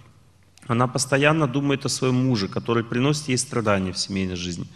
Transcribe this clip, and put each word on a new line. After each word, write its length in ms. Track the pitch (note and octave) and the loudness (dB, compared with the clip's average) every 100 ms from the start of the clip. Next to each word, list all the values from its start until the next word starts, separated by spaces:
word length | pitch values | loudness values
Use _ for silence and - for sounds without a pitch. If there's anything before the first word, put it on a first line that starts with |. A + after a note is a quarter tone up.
| - - - _ _ _ - | -20 -20 -20 _ _ _ -4
она 200 | A#2 B2 | 0 0
постоянно 600 | B2+ - C#3 D3 D#3+ C#3+ | 0 0 2 4 4 2
думает 380 | C#3 C#3 C#3 B2 | 0 0 0 -2
о 40 | |
своём 260 | - C3 B2+ | -2 0 2
муже, 320 | C3 A2+ F#2+ | 2 2 0
который 360 | - - A#2 | -4 0 0
приносит 440 | A2+ A#2+ C#3 D3 - | 0 0 2 0 0
ей 100 | B2+ | -2
страдания 540 | - B2 G#2+ G2 F#2+ | -2 -2 2 2 0
в 80 | F2 | -4
семейной 360 | - G2 F#2+ F2+ | -4 -2 -2 -4
жизни. 300 | F2 F2 F#2+ | -6 -8 -10